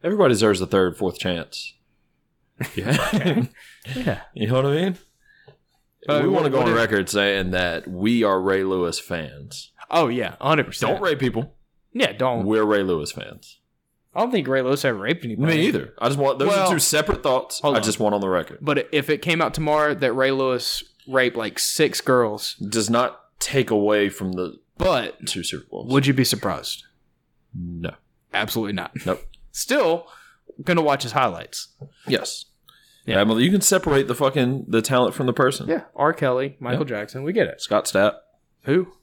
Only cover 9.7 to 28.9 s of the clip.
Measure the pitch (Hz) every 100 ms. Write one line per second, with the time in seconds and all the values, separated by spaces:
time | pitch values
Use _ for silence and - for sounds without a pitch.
9.7 | _ - 170 147 123 98 - 131 156 123
10.7 | - 117 185 185 143 131 107 139 _ _
11.7 | _ _ 233 240 101 127 123 95 110 107
12.7 | 104 95 85 73 - - - - - _
13.7 | _ _ _ _ - 233 247 135 135 127
14.7 | 139 139 110 101 170 120 110 151 160 175
15.7 | 202 65 - 117 139 139 127 139 202 190
16.7 | 180 - 151 151 196 147 127 - - 151
17.7 | 127 107 101 107 104 98 90 80 - 147
18.7 | 143 - 151 139 147 165 165 147 - 151
19.7 | 151 151 143 131 120 131 135 131 123 -
20.7 | - - _ - 131 127 120 110 - -
21.7 | - 151 - - 127 117 104 - - 98
22.7 | 110 107 117 123 - _ _ - 139 127
23.7 | 107 101 107 101 95 95 90 90 - _
24.7 | _ 185 147 110 - - 98 82 73 -
25.7 | 50 113 135 135 131 123 107 104 78 -
26.7 | - - _ _ _ _ _ _ 95 87
27.7 | 85 82 - _ _ _ 90 107 113 104
28.7 | 98 -